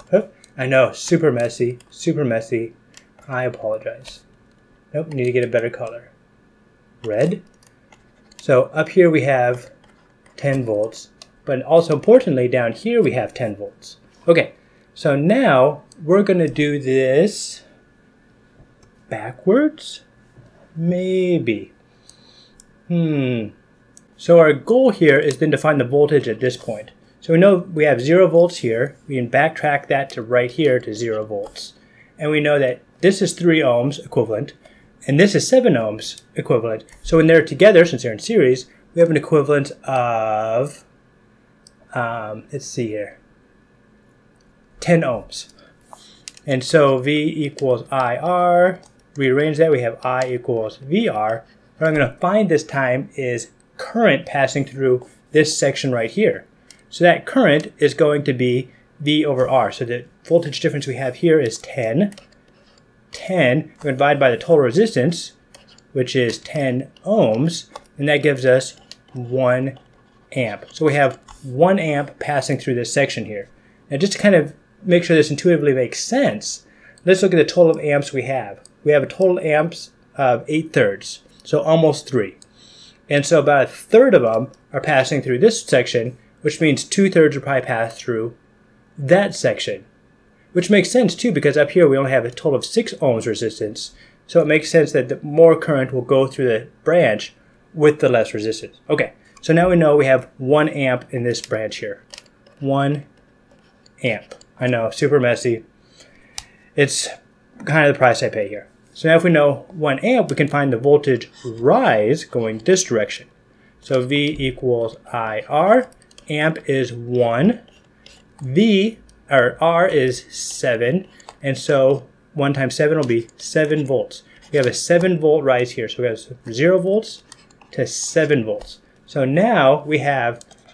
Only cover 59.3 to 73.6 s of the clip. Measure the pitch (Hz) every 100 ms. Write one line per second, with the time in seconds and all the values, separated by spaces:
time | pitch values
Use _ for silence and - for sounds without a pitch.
59.3 | 127 127 127 107 - 120 120 123 _ -
60.3 | 165 151 131 160 147 139 123 131 123 170
61.3 | 156 120 - - - 110 127 202 - -
62.3 | _ _ _ _ _ _ _ _ - -
63.3 | 185 131 135 156 - 147 131 143 143 135
64.3 | 113 - 160 127 135 220 135 123 170 -
65.3 | _ _ - _ _ _ 139 127 135 120
66.3 | 104 - 156 135 123 135 _ 170 214 135
67.3 | 110 160 165 - - _ - 143 147 147
68.3 | 139 127 127 127 - _ - _ 131 120
69.3 | 127 127 127 135 131 _ _ _ _ _
70.3 | 139 117 101 - - 156 143 139 - -
71.3 | - 135 127 170 190 160 143 139 - -
72.3 | 143 - 135 - 120 117 - 139 - 110
73.3 | 104 - _